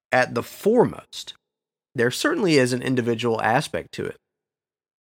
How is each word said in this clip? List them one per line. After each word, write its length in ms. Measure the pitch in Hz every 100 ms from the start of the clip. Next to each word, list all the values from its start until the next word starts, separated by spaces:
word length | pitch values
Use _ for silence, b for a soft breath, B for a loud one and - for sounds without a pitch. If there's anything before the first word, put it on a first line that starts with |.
| -
at 220 | 127 123
the 100 | 120
foremost. 920 | - - 202 240 135 73 - - - - _ _ _ _ _ -
There 160 | 120
certainly 460 | - 302 339 190 147
is 160 | 123
an 80 | 127
individual 580 | 127 123 117 113 117 110
aspect 500 | 107 127 - 82 -
to 120 | - 92
it. 120 | - _ _ _ _ _ _ _ _ _